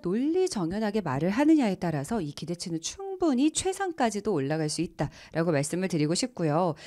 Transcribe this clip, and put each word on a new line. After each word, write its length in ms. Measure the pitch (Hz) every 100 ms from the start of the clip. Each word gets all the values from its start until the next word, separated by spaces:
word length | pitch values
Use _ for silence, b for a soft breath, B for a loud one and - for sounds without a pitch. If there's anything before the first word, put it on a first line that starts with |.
논리정연하게 1000 | 175 214 285 359 370 220 160 202 214 214
말을 280 | 170 131 170
하느냐에 460 | 208 302 311 226 180
따라서 440 | 175 151 143 233
이 120 | 147
기대치는 500 | - 151 175 180 165
충분히 720 | 160 - 392 381 339 247 302
최상까지도 840 | - 381 370 381 330 233 202 220
올라갈 340 | 165 135 156 156
수 140 | 151
있다라고 720 | 175 - 147 - - 151 170
말씀을 340 | 143 147 170 185
드리고 260 | 175 151
싶고요. 600 | 175 254 - 160 151 180 147